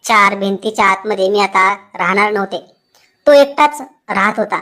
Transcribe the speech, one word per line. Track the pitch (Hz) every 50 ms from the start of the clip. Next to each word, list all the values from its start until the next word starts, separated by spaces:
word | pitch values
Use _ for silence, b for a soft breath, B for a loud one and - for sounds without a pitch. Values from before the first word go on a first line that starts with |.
| _
चार | - 233 208 202 202 202
भिंतीच्या | 196 196 196 196 185 - 220 220 - 208
आतमध्ये | 196 196 190 196 214 208 196 190 190
मी | 208 202
आता | 202 190 196 190 185 190 202 196 - _ _
राहणार | - 180 175 190 202 208 208
नव्हते. | 214 196 190 190 - 170 - _ _ _ _ _ _ _ _ _ _ _ _
तो | 294
एकटाच | 294 285 277 277 285 - 302 294 294 - 262 - _ _ _ -
राहत | 202 196 190 214 -
होता. | - 202 208 190 160